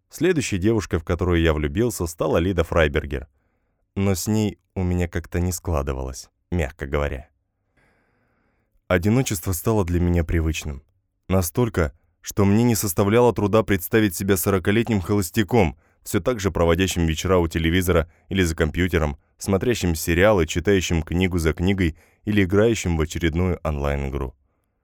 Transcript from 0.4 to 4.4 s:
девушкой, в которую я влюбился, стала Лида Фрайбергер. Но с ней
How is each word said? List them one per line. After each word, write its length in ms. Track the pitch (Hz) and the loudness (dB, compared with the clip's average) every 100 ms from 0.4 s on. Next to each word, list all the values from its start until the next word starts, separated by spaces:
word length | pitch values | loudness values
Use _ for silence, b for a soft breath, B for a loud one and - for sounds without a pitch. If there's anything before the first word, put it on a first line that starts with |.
| 110 101 | -2 -2
девушкой, 420 | 98 113 - 90 | 0 0 0 -4
в 40 | |
которую 360 | - 87 90 85 | -2 -2 0 2
я 120 | 82 | 2
влюбился, 540 | 76 76 78 120 - 87 | 2 0 0 -2 -2 -6
стала 300 | - 104 92 | -4 -2 0
Лида 260 | 87 87 | 0 0
Фрайбергер. 640 | 82 85 78 67 73 67 - _ _ _ _ _ _ - | 0 2 2 0 -4 -8 -12 _ _ _ _ _ _ -2
Но 200 | 98 95 | -2 0
с 100 | - | 0
ней 300 | 107 | 0